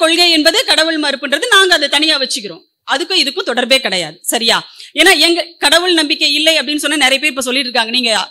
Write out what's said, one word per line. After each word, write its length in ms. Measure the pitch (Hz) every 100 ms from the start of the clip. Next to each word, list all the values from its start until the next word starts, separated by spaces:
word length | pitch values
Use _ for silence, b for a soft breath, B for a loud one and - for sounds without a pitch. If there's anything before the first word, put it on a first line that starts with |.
கொள்கை 260 | 320 339 349 320
என்பது 240 | 320 415 -
கடவுள் 300 | 311 320 320 294
மறுப்புன்றது, 420 | 269 285 285 494 392
நாங்க 180 | 381 330
அதை 100 | 285 285
தனியா 220 | 311 294
வச்சுக்கிறோம், 400 | 254 - 202 - _ _ -
அதுக்கும் 340 | 269 339 370
இதுக்கும் 260 | 262 339 359
தொடர்பே 300 | 240 240 262 185
கிடையாது. 320 | 185 156 160 -
சரியா? 280 | 233 226 185 - B B 277
ஏன்னா 120 | 339 330 330
எங்க 220 | 339 - - 285
கடவுள் 320 | 330 359 339
நம்பிக்கை 280 | 294 302 302 294
இல்லை 180 | 311 311
அப்படின்னு 240 | 269 302 294
சொன்னா 160 | 302 262
நிறைய 140 | 262
பேர் 140 | 302
இப்ப 120 | 269 254
சொல்லிட்டு 220 | 254 247
இருக்காங்க, 240 | 233 226 247
நீங்க, 160 | 240 208 -